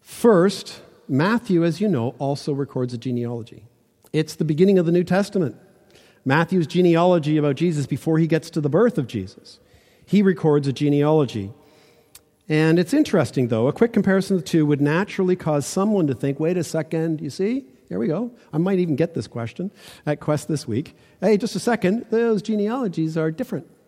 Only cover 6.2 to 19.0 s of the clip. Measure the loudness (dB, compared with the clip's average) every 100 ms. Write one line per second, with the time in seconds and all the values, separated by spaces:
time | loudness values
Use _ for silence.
6.2 | 2 2 2 0 0 2 4 4 4 2
7.2 | 2 0 0 0 0 0 -2 -4 0 0
8.2 | 2 0 -2 -4 0 2 2 0 -4 -6
9.2 | -8 -14 -20 -20 _ _ _ _ _ 2
10.2 | 4 4 2 2 0 -2 0 2 4 2
11.2 | 2 -4 -10 -12 _ _ _ _ _ -20
12.2 | _ _ _ 2 4 2 2 2 2 2
13.2 | 0 0 0 2 0 2 2 2 2 0
14.2 | 0 -2 0 0 2 2 2 0 -2 -2
15.2 | 0 0 0 -2 -2 -2 0 0 0 -2
16.2 | -4 -2 -2 -2 -4 -4 -4 -4 -4 -4
17.2 | -8 -4 -4 -4 -8 _ _ -6 -2 -2
18.2 | -6 -10 _ -2 0 0 0 0